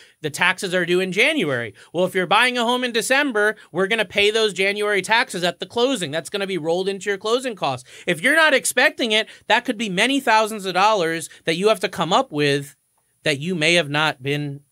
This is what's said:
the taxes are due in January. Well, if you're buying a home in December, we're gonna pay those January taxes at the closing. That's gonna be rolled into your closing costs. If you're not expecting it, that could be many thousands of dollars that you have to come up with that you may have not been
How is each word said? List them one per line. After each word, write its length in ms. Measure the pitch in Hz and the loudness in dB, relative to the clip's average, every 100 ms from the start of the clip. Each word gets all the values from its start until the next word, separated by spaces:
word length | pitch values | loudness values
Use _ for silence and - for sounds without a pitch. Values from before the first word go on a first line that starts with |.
| - _ | -20 _
the 80 | 151 | -6
taxes 440 | - 180 180 190 | 0 0 0 -2
are 120 | 180 170 | -2 0
due 160 | 180 | 0
in 100 | 185 | 0
January. 600 | 185 269 311 151 123 113 - - | 0 0 2 0 -2 -4 -12 -8
Well, 140 | 165 180 | -2 -2
if 100 | 185 | 0
you're 100 | 180 | 2
buying 320 | 208 254 247 | 2 2 0
a 60 | |
home 220 | 233 247 247 | 0 -2 -2
in 80 | |
December, 640 | 226 190 269 285 208 208 208 - | -2 0 0 0 0 0 -2 -6
we're 140 | 160 190 | -4 -2
gonna 180 | 226 208 | -2 -2
pay 260 | 208 208 | 0 2
those 220 | 220 220 | 2 0
January 480 | 170 196 208 208 202 | 0 -2 0 -2 -2
taxes 420 | 180 226 247 185 | 2 0 0 -2
at 160 | 175 175 | -4 -4
the 60 | 190 | -6
closing. 460 | 233 254 247 156 | -2 0 0 -4
That's 180 | 156 - | -6 -6
gonna 180 | 202 190 | -6 -4
be 100 | 185 | -4
rolled 300 | 160 175 190 | -2 -2 -2
into 220 | 196 202 | -6 -6
your 80 | 196 | -4
closing 380 | 214 247 254 202 | -2 -2 -2 -4
costs. 340 | 156 127 - - - | -4 -4 -8 -8 -4
If 140 | 160 | 0
you're 160 | 247 320 | 2 4
not 160 | 311 | 4
expecting 580 | 262 - 247 294 - 240 | 4 0 2 2 2 0
it, 160 | 214 208 - - | 0 0 -4 0
that 180 | 220 247 | 0 0
could 120 | 214 | -4
be 120 | 220 | -2
many 320 | 180 240 277 | 0 0 0
thousands 440 | 247 220 214 214 190 | 2 2 2 -4 -4
of 100 | 175 | 2
dollars 540 | 208 214 165 165 - - | 2 2 0 -2 -8 -8
that 120 | - 165 | -4 0
you 100 | 208 | 2
have 140 | 208 | 2
to 80 | 202 | -2
come 240 | - 160 | -2 0
up 180 | 220 262 | 2 0
with 460 | 147 147 143 143 - _ _ _ _ | 0 0 0 -4 -18 _ _ _ _
that 160 | 156 139 | -4 -2
you 160 | 160 180 | -2 0
may 200 | 156 175 | 2 2
have 140 | 147 | 2
not 320 | 147 156 - | 0 0 -2
been 380 | 135 147 147 139 _ | -4 -4 -4 -10 _